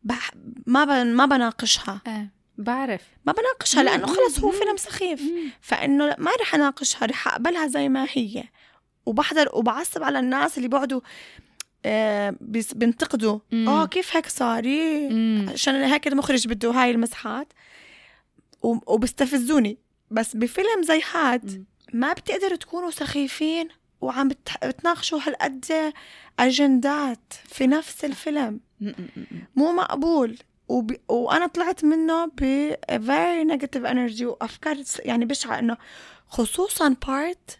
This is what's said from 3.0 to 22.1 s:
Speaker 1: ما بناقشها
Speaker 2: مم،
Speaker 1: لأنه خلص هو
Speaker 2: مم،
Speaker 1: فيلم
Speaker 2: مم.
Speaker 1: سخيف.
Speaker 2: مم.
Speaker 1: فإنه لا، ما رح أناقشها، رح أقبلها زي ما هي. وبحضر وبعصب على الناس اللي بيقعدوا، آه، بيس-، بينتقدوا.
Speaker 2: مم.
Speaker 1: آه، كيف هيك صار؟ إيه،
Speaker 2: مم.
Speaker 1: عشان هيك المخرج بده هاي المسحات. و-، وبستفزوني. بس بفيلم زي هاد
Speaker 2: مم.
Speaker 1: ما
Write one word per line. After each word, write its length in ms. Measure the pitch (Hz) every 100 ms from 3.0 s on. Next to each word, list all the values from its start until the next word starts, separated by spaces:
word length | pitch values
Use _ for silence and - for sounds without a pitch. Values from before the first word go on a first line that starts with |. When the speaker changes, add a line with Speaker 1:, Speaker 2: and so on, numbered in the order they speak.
| - _
Speaker 1:
ما 80 | -
بناقشها 500 | 339 480 508 - -
Speaker 2:
مم، 60 | 262
Speaker 1:
لأنه 180 | 277 -
خلص 340 | 359 494 -
هو 100 | 415
Speaker 2:
مم، 80 | 381
Speaker 1:
فيلم 120 | 415
Speaker 2:
مم. 60 | 403
Speaker 1:
سخيف. 460 | - - 370 294
Speaker 2:
مم. 280 | 285 339 311 -
Speaker 1:
فإنه 460 | - - 277 277 294
لا، 100 | -
ما 120 | 330 480
رح 140 | 466
أناقشها، 520 | 294 285 269 262 - -
رح 220 | - -
أقبلها 380 | - 240 349 311
زي 220 | 277 277
ما 180 | 269 269
هي. 320 | 277 220 220 - _ _ _ _ _ -
وبحضر 420 | 220 294 311 294
وبعصب 500 | - 233 233 349 330
على 160 | 311 277
الناس 380 | 254 254 294 285
اللي 100 | 247
بيقعدوا، 320 | 269 262 262 - - - - _ _ - _ -
آه، 480 | 214 220 208 202 -
بيس-، 340 | - 220 220
بينتقدوا. 640 | 220 233 226 - 254 214 208 _
Speaker 2:
مم. 160 | 226 226
Speaker 1:
آه، 180 | 311 320
كيف 300 | 370 359 330
هيك 100 | 320
صار؟ 380 | - 247 226
إيه، 460 | 233 285 320 302 285
Speaker 2:
مم. 380 | 220 226 220 196
Speaker 1:
عشان 220 | - -
هيك 320 | 269 269 294 294
المخرج 420 | 277 285 262 226
بده 220 | 214 233
هاي 200 | 247 247
المسحات. 640 | 233 233 - 226 226 302 _ - - - - - _ _ _ _ _
و-، 320 | 233 226 -
وبستفزوني. 840 | 214 240 - 262 277 240 302 214 226 _ _ _
بس 260 | 220 226 214
بفيلم 460 | 233 - 392 440
زي 180 | 330 320 -
هاد 420 | 339 294 240 214 190
Speaker 2:
مم. 100 | 190 _ - 233
Speaker 1:
ما 120 | 262